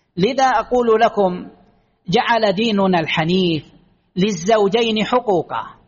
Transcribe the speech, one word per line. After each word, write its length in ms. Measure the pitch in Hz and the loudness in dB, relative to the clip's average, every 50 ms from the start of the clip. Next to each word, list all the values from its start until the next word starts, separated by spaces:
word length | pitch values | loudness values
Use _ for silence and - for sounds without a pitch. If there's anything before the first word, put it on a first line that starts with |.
| _ _ - | _ _ -4
لذا 260 | 175 185 247 262 262 262 | -2 -2 0 2 2 2
أقول 580 | 262 233 220 214 - 240 247 240 226 220 220 | 2 2 0 -2 0 0 0 2 2 4 4
لكم: 480 | 233 220 - 208 196 185 180 180 - - - _ _ _ _ _ _ _ _ _ _ 175 | 2 2 2 0 -2 -2 -2 -6 -12 -16 -20 _ _ _ _ _ _ _ _ _ _ -2
جعل 440 | 170 240 - 220 233 226 214 202 180 | -2 0 0 0 0 2 2 0 0
ديننا 460 | 202 233 233 208 202 196 185 180 170 | 0 0 0 0 0 0 2 0 0
الحنيف 640 | 160 - - 165 156 165 180 190 185 170 160 147 - - _ _ _ _ _ _ _ _ - | -2 -2 -4 -4 -2 0 0 0 0 0 -2 -4 -6 -12 _ _ _ _ _ _ _ _ -4
للزوجين 880 | 185 190 220 196 156 165 214 226 214 202 196 196 240 240 226 214 214 196 | -2 -2 -2 -2 -4 0 0 2 2 2 2 0 0 0 0 0 -2 -2
حقوقا 580 | - 247 247 247 214 185 160 - - 127 113 98 - - - _ | 0 0 -2 0 0 -2 -2 -2 -4 -8 -10 -10 -10 -16 -20 _